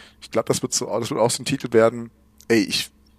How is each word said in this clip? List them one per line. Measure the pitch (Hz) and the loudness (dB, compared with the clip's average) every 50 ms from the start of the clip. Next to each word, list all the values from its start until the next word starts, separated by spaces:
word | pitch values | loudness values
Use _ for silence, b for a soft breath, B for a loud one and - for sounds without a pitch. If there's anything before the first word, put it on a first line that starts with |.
| B B B B | B B B B
Ich | - - | -20 -4
glaub, | - 110 - | -2 -2 0
das | - 127 - | 0 -2 -2
wird | - 123 - | -2 -4 -4
so, | - 123 - 98 117 | -6 -4 -4 -4 -4
das | 117 - | -4 -4
wird | 143 113 | 0 2
auch | 107 120 | 2 2
so | - - 123 | 2 -2 -4
ein | |
Titel | - 135 - - 127 - | -4 -4 -4 -4 2 4
werden, | 110 113 113 120 117 117 117 - _ _ _ _ _ - - | 6 6 6 2 -2 -8 -12 -16 _ _ _ _ _ -2 0
ey, | 117 110 | 2 2
ich, | 98 - - - - - - _ _ _ _ | 2 2 -2 -4 -6 -8 -12 _ _ _ _